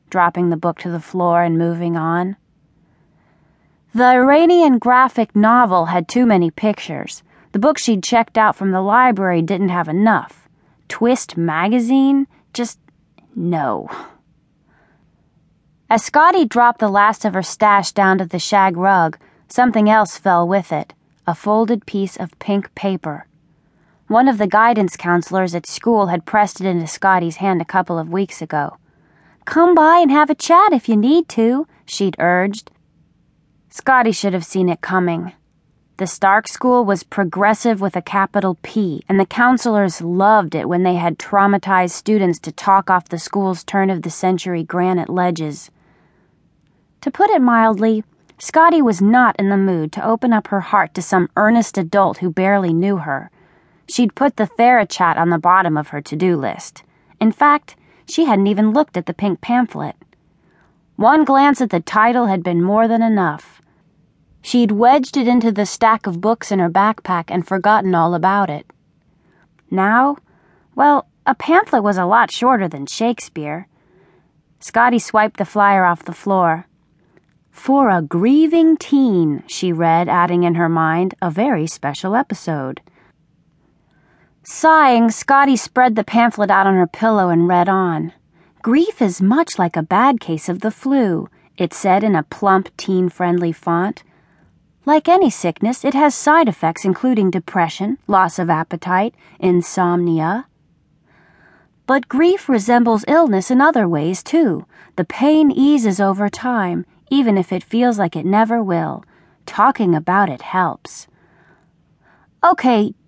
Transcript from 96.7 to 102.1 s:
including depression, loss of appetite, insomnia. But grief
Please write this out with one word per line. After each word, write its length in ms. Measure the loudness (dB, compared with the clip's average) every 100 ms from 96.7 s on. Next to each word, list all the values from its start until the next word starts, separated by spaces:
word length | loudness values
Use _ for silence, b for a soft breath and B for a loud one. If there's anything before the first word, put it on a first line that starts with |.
| -2
including 440 | -4 -2 0 0 0
depression, 720 | -2 -4 -2 -4 -4 -6 -6 -2
loss 320 | 0 0 -2
of 100 | -2
appetite, 680 | -2 -4 -8 -4 -2 -2 b b b
insomnia. 1080 | 0 0 0 -2 0 0 -2 -2 -2 -4 -8 _ _ _ _ _ b b b b b b b _ -2
But 200 | -2
grief 400 | -2